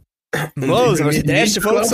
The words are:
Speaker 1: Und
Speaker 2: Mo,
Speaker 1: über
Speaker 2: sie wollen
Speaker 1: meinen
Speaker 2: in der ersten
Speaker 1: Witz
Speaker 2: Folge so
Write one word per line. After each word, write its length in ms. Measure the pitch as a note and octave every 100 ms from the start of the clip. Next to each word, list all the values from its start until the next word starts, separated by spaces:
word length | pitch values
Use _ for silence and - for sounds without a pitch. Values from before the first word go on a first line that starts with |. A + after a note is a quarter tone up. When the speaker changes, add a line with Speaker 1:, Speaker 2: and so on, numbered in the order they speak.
| _ _ _ D#3 D3+ -
Speaker 1:
Und 120 | C3+
Speaker 2:
Mo, 180 | F#3+ B3
Speaker 1:
über 100 | F3
Speaker 2:
sie 80 |
wollen 20 | D3
Speaker 1:
meinen 160 | -
Speaker 2:
in 60 | D3
der 120 | F3
ersten 160 | A3 G#3+
Speaker 1:
Witz 80 |
Speaker 2:
Folge 200 | G#3 A3+
so 40 | A3+